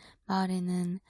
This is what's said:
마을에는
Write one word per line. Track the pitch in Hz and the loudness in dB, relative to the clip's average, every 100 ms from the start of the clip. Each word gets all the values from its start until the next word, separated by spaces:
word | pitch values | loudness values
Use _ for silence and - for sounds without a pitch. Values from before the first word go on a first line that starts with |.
| - - - | -20 -20 -2
마을에는 | 190 185 185 180 180 175 185 | 0 2 0 0 0 0 -4